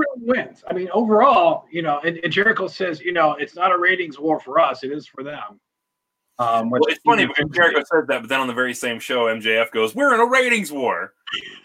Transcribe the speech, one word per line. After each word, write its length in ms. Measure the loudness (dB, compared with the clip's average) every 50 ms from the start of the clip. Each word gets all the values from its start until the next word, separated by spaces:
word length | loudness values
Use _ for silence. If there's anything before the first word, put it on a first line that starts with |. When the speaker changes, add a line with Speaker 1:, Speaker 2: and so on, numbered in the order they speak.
Speaker 1:
really 400 | 2 -2 -4 -6 -2 -2 -2 -2
wins? 240 | -2 -6 -14 _ _ -8
I 40 | -6
mean, 140 | -6 -6 -2 -2
overall, 720 | 0 2 4 4 6 6 6 6 6 4 4 2 0 -4 _
you 120 | -8 -4 -2
know, 180 | -2 -2 -2
and, 180 | -2 -4 -4 -2
and 140 | -4 -2 0
Jericho 340 | 2 2 2 2 0 -2
says, 340 | -6 -6 -6 -6 -6 -6 -6
you 120 | -6 -4 0
know, 220 | 2 2 2 2
"It's 200 | -2 -6 -10 -4
not 180 | -2 0 2 2
a 60 | 2
ratings 400 | 2 0 0 0 -2 -8 -8 -6
war 220 | -2 -2 -2 -2
for 180 | -4 -2 2 2
us, 220 | 2 2 0 -4 -8
it 60 | -8 -8
is 140 | -8 -10
for 160 | -14 _ -14 -12
them." 380 | -12 -12 -12 -14 -16 -18 _ _ _ _ _ _ _ _ _ _ _ _ _ _ _ _ -4
Um, 320 | -2 0 0 0 0 0
which 100 | 0 2
Speaker 2:
Well, 100 | 2 0 0
it's 100 | 2 4
funny 180 | 4 4 4 4
Speaker 1:
is 40 | 2
Speaker 2:
because 220 | 0 -2 -4 -2 0
Jericho 280 | 2 2 4 2 0 0
said 220 | 2 0 0 0 0
that, 120 | -2 -4 -2
but 60 | -2
then 100 | -2 -2
on 80 | -2 -2
the 60 | -2
very 180 | -2 -2 -2 -4
same 240 | -4 -6 -6 -6 -6
show, 280 | -6 -4 -2 0 0 0
M 120 | 0 -2
J 180 | 0 0 2 2
F 120 | 0 0
goes, 240 | 0 0 -2 0 0
"We're 200 | 0 2 2 4
in 60 | 4
a 60 | 4
ratings 460 | 4 4 2 2 2 0 -2 -2 -4 -6
war." 420 | -4 -2 -2 -2 -2 -6 -10 _ _ _ -12 -12 -12 -12 -16 -20 -20